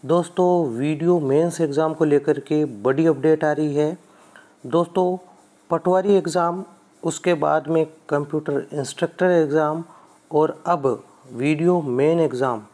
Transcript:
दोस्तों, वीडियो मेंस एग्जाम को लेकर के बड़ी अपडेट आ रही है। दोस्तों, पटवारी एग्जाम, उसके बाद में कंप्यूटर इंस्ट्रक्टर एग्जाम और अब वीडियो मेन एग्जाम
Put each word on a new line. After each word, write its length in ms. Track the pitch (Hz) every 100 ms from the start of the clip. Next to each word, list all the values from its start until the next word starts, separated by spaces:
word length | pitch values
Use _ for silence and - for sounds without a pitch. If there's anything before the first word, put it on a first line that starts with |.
| 135
दोस्तों, 600 | 170 170 - 180 180 151
वीडियो 520 | 117 143 151 165 180
मेंस 420 | 139 143 170 170
एग्जाम 320 | 160 139 156
को 120 | 156 160
लेकर 340 | 143 143 139
के 260 | - 151 151
बड़ी 400 | 107 113 135 160
अपडेट 360 | 139 151 156
आ 80 | 156
रही 240 | 147 156 143
है। 220 | 151 180 _ _ - - - _ 131
दोस्तों, 520 | 165 170 190 180 185 - - _ _ _
पटवारी 440 | 165 180 185 190
एग्जाम, 520 | 196 175 170 170 180 196 - _ _
उसके 300 | 165 - 180
बाद 340 | 165 147 156 147
में 200 | 165 156 - -
कंप्यूटर 580 | 143 143 156 151 139 -
इंस्ट्रक्टर 520 | 147 131 - 170 - 180
एग्जाम 580 | 175 156 151 151 160 165 - _ _ _
और 320 | 151 156 - -
अब 380 | 165 135 107 - _ 131
वीडियो 480 | 120 139 151 170 180
मेन 380 | 143 123 147 170
एग्जाम 400 | 156 123 131 113 104